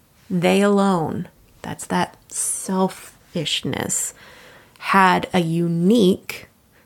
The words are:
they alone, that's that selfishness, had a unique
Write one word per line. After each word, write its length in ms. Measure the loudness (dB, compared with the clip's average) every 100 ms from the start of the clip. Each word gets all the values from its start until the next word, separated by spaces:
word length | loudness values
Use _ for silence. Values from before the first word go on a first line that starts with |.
| _ _ _
they 320 | 0 2 4
alone, 680 | 4 2 2 0 -2 -6 -10 _ _ _
that's 240 | -14 -14 -4
that 300 | -4 -4 -8 _
selfishness, 1800 | -8 -8 -8 -6 -2 -2 -2 -18 -20 _ -8 -6 -6 -6 -6 -4 -4 -6 -12 -20 -20 -20 -20 _ _
had 500 | 0 4 4 4 0
a 60 | -2
unique 1080 | 0 0 0 2 4 6 4 2 -4 -16 -18 _ _ _